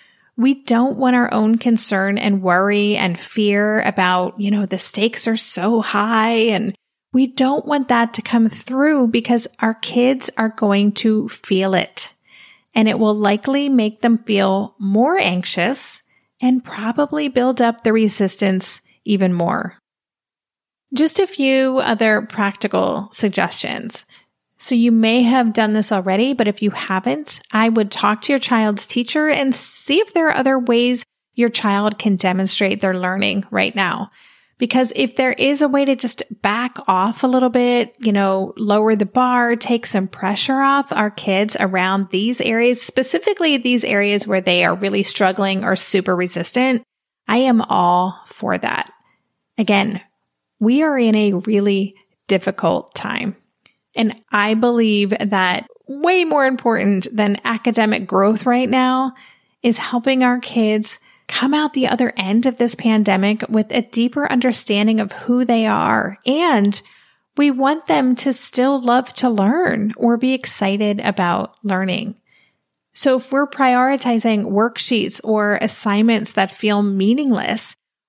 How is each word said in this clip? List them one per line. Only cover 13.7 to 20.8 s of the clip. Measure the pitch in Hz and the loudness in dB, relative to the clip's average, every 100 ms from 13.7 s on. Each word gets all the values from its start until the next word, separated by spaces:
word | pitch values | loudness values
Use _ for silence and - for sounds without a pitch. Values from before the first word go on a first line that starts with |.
| 254 214 214 | 2 2 0
them | 233 226 | 0 0
feel | 220 202 196 196 208 - | 0 0 2 0 -4 -6
more | 196 208 277 381 | -2 2 2 2
anxious | 190 180 - 180 185 277 - - _ _ _ _ | 0 -2 -4 -2 -2 -2 -4 -6 _ _ _ _
and | 254 254 | 0 0
probably | - - 220 269 285 302 294 | -2 -8 -4 -2 -2 -2 -2
build | 254 254 247 | 0 0 2
up | 233 233 | 0 0
the | 226 | 0
resistance | 220 214 - 190 - 196 190 - - _ _ | 2 2 0 -2 0 0 0 -2 -6 _ _
even | - 202 185 | -2 0 2
more. | 175 170 - 180 - _ _ _ _ _ _ _ _ _ _ | 0 -2 -4 -6 -12 _ _ _ _ _ _ _ _ _ _